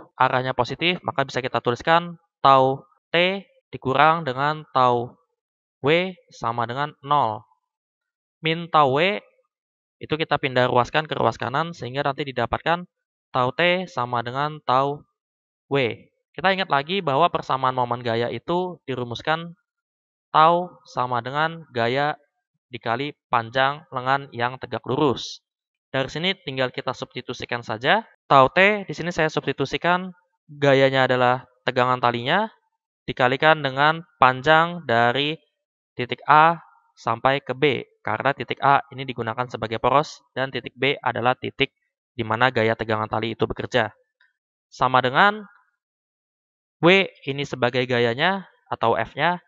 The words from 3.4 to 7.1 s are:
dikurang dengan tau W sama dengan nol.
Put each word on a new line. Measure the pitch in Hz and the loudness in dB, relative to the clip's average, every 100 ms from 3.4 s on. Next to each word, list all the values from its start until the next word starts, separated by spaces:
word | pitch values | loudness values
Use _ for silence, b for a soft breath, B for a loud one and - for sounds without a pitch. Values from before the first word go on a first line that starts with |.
| 185 _ _ | -10 _ _
dikurang | 131 127 131 151 165 | -8 -2 4 4 4
dengan | 151 127 143 156 151 | -2 -2 -2 -4 -4
tau | 131 127 120 120 - _ _ _ _ _ _ | 2 2 2 -2 -12 _ _ _ _ _ _
W | 131 170 185 185 _ | 0 0 -2 -8 _
sama | - 117 117 117 | -8 -6 -4 -4
dengan | 127 147 - | -6 -8 -8
nol. | 135 | -2